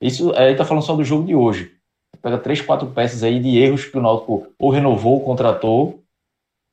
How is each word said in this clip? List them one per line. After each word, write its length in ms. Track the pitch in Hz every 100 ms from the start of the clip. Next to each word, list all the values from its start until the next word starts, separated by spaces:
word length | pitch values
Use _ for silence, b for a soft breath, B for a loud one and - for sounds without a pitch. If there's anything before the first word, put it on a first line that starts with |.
isso, 320 | - 127 175 -
é, 120 | 131
ele 100 | 135
tá 80 | 160
falando 180 | 156
só 100 | 151 156
do 60 | 135
jogo 200 | 151 175
de 80 |
hoje. 380 | 151 117 92 90 _ _ _ _ _
Pega 160 | 120 120
três, 220 | 120 147
quatro 280 | - 139 127
peças 360 | - 120 120
aí 160 | 113 123
de 180 | 131 120
erros 280 | 135 139 -
que 120 | 131
o 40 |
Náutico 460 | 117 113 - 104 - -
ou 100 | 135
renovou, 440 | 143 139 104 117
ou 80 | 135
contratou, 800 | 131 127 120 - 113 120 170 - _ _ _ _ _ _ _